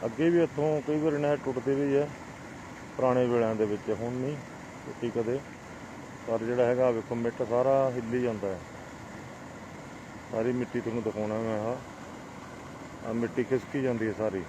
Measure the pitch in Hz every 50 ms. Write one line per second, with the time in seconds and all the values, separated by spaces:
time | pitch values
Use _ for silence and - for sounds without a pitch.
0 | - 117 117 113 156 170 170 170 165 151 - 143 147 156 156 151 127 - 151 156
1 | 151 160 147 143 147 143 147 143 - 139 127 127 120 131 139 139 143 143 139 139
2 | 147 147 143 - - - - - - - - - - - - - - - - -
3 | 131 127 123 127 127 123 120 120 117 110 110 107 110 104 104 101 - - 110 95
4 | 113 120 123 127 127 139 151 139 127 - - - - - - - - - - -
5 | - 120 - 120 113 110 120 139 143 - - - - - - - - - - -
6 | - - - - - - 113 113 113 113 123 123 123 120 127 123 127 127 120 113
7 | 107 - 123 117 117 117 117 - 131 110 117 120 127 135 135 135 135 131 123 127
8 | 117 113 120 123 123 123 113 104 95 98 95 87 80 - - - - - - -
9 | - - - - - - - - - - - - - - - - - - - -
10 | - - - - - - - 110 113 123 123 123 123 - - 123 104 117 110 120
11 | 110 110 101 104 107 107 107 110 113 113 110 107 104 113 123 131 127 - - -
12 | - - - - - - - - - - - - - - - - - - - -
13 | - 120 110 117 117 113 - - 123 - 131 127 - - - 143 131 127 123 113
14 | 110 110 101 92 110 107 95 95 87